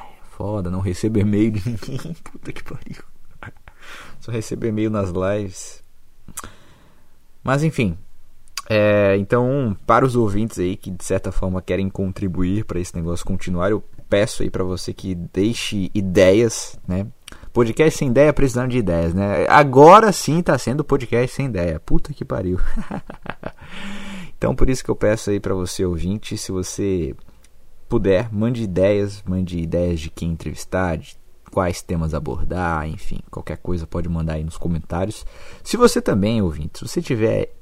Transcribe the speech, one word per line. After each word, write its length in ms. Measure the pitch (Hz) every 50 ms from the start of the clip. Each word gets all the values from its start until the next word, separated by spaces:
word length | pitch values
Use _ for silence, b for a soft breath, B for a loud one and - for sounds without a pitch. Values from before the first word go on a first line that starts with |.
| B B B B - -
foda, 380 | - - 98 101 107 104 87 87
não 100 | 90 92
recebo 400 | 95 101 90 - - 107 110 107
e-mail 320 | 107 107 104 101 107 113
de 100 | 107 104 98
<laughs> 40 | 120
ninguém, 440 | 117 - - - 135 123 - 160 165 - -
puta 280 | - - - - -
que 120 | - - -
pariu, 380 | - - - - - - - - - - - - - - - - - - - - B B B B B B B B B B B
só 120 | - 117
recebo 340 | 117 113 110 - - - -
e-mail 240 | 113 107 107 110 110
nas 220 | 107 104 98 92
lives. 720 | 85 92 92 98 104 107 104 95 90 - - - - - - - - - - - - - - - - - B B B B B B B B B B B B B B B B - - - - -
Mas 200 | 123 135 143 156
enfim, 340 | 160 - 135 117 92 80 - - - - - - - - - - - - - - -
é, 460 | 110 107 104 104 104 104 101 98 98
então, 580 | 101 98 - 123 120 123 127 139 143 131 107 92 - -
para 180 | - 113 120 135
os 100 | 131 120
ouvintes 440 | 120 113 101 98 104 113 110 - -
aí 180 | 90 90 95
que 140 | - - -
de 120 | 92 - -
certa 280 | - 95 95 - 98
forma 280 | - - 101 92 90 92
querem 300 | - - 90 92 98 92
contribuir 760 | - - 98 92 92 - 104 92 80 82 90 90 98 107 110
pra 140 | - - 87
esse 160 | 90 - -
negócio 300 | 87 80 85 87 - -
continuar, 460 | - 95 - - 92 90 87 90 101
eu 120 | 110 95 - - - - -
peço 360 | - 104 101 107 - - - 101
aí 60 | -
pra 140 | - 98 92
você 300 | 92 90 87 - - -
que 220 | - - 95 92
deixe 760 | 87 85 80 - 92 101 117 113 - - - 107 101 90 - -
ideias, 840 | 107 95 92 87 101 92 92 98 113 120 110 - - - - - - -
né? 200 | - 90 95 101 120 - - - B B B B B
Podcast 460 | - 120 120 113 113 - 156 156 -
Sem 120 | - - 131
Ideia 240 | 117 131 147 151 139
precisando 360 | - 202 123 113 123 127 127
de 100 | 123 127
ideias, 340 | 104 90 85 85 85 82 85
né? 340 | 95 101 101 98 - 87
Agora 640 | - - 147 147 139 123 135 147 165 190 220 226 208
sim 300 | 175 - - 139 151 175
tá 160 | 175 190 151
sendo 260 | 123 - - 135 151 151
Podcast 520 | - - 123 117 - 113 120 127 127 -
Sem 120 | - 139
Ideia. 320 | 131 107 90 87 87 78 78
Puta 340 | - - 170 170 - - 139
que 120 | - -
pariu. 340 | - - - - 90 92 92 -
<laughs> 60 | - - - - - - - - - - - - - - - - - B B B B 175 190 196 202 202 208 202 202 196 190 175 B B
Então, 180 | - - - 131
por 140 | 131 - 135
isso 120 | 131 -
que 80 | - -
eu 60 | 117
peço 360 | - - 104 110 - - -
aí 60 | 101
pra 160 | 98 - 95 98
você, 300 | 92 90 87 - - 95
ouvinte, 540 | 90 87 80 80 90 101 110 - - 110
se 120 | - - -
você 640 | 95 92 90 - - - 101 98 92 90 78 65 - - - - - - - - - - - - - - - -
puder, 420 | 120 113 - 98 95 90 113 110
mande 320 | 101 101 110 120 127 117 113
ideias, 580 | 95 85 87 95 101 104 101 101 101 98 101 -
mande 320 | 92 92 92 92 85 87 85
ideias 400 | 82 82 82 87 87 87 85 78
de 100 | 78 78
quem 220 | - - 82 82
entrevistar, 640 | 82 80 - 78 73 - - - - 92 92 87 80
de 200 | 78 - - - - - - - - - -
quais 300 | - 98 92 87 87 -
temas 320 | - - 90 82 80 78 76
abordar, 720 | 76 76 67 62 - - - 82 90 90 85 80 78 76
enfim, 320 | 80 78 - - - - - - -
qualquer 280 | - - - - 80
coisa 280 | - - - 90 85 80
pode 220 | - - 90 85
mandar 280 | 87 82 82 80 80 78
aí 80 | 78 78
nos 100 | 82 -
comentários. 720 | - - 87 85 78 - - 82 87 95 101 - - B B B B B B B B
Se 140 | B - -
você 260 | 233 240 233 - 240
também, 400 | - - 147 98 98 107 - -
ouvinte, 380 | 98 82 73 73 - - - -
se 80 | -
você 140 | 113 - 180
tiver 520 | 170 - 131 107 110 110 110 101 - - - -